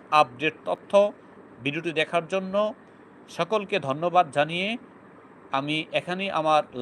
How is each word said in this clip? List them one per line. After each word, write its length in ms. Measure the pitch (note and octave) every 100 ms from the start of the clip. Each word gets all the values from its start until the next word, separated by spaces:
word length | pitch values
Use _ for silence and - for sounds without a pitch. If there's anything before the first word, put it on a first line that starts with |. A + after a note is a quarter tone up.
| - D3+
আপডেট 360 | C#3 A#2+ D3+ D#3 -
তথ্য। 240 | F2+ - G2+ G#2 - - - - -
ভিডিওটি 280 | C3 D3+ E3 D#3
দেখার 260 | D3+ F3 E3
জন্য 220 | F#3+ F#3+ G3+ G#3+ C4 - - - - - -
সকলকে 380 | E3+ G#3+ G3 F#3+ C#3
ধন্যবাদ 380 | C#3+ E3+ F3 D#3+ C#3+
জানিয়ে 300 | D3+ F3 G3 A#3 - - - - - - -
আমি 260 | C3+ C#3+ D#3 - D3+
এখানেই 320 | F3 F3+ G3 D#3+
আমার 220 | D#3 D3+ D3+ B2+